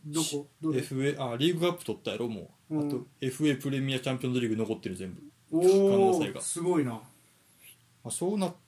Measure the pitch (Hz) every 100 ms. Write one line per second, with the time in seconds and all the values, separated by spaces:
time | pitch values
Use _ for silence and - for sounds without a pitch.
0 | 151 151 156 143 143 _ 156 131 - 135
1 | 139 143 127 120 156 175 175 175 - 101
2 | - 104 120 107 85 _ _ 156 147 131
3 | - _ 131 131 151 135 139 135 135 131
4 | 131 127 127 123 120 110 110 110 - 92
5 | 92 - - _ _ 311 359 392 392 392
6 | 190 165 - - - 165 175 170 131 113
7 | - _ _ _ _ _ - - _ _
8 | 190 - 180 208 185 180